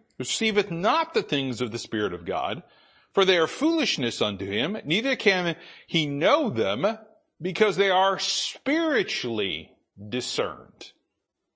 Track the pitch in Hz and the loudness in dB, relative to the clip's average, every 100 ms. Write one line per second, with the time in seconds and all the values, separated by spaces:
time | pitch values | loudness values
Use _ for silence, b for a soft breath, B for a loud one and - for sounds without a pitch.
0 | _ - 127 - 220 202 - 165 202 311 | _ -10 -6 -2 0 0 0 0 2 2
1 | 320 220 - 143 135 113 120 117 - 107 | 0 -2 0 0 -2 -2 -4 -4 -4 -2
2 | 104 87 87 85 76 120 - b b b | -2 -2 -4 -4 -4 -6 -10 b b b
3 | b - 190 180 160 - 311 330 247 - | b 2 4 4 2 2 0 2 0 0
4 | 120 - 107 95 98 101 151 214 143 185 | -2 0 -2 -2 -4 -2 -2 -4 -2 -2
5 | 262 254 202 185 175 156 B B B 165 | 0 0 2 2 0 -4 B B B -2
6 | 147 143 175 302 262 113 98 107 190 220 | 0 2 4 4 2 0 0 2 0 -2
7 | - _ _ - 175 175 214 175 196 185 | -10 _ _ -8 -6 2 2 4 4 4
8 | 190 190 - - - - - 311 330 269 | 4 2 -2 -4 -6 -4 -2 0 2 0
9 | - - 123 110 98 78 - _ _ - | 0 -4 -2 -2 -2 -4 -10 _ _ -18
10 | 104 123 - - 98 65 58 _ - _ | -8 -6 -4 -2 -4 -6 -18 _ -20 _
11 | _ _ _ _ _ | _ _ _ _ _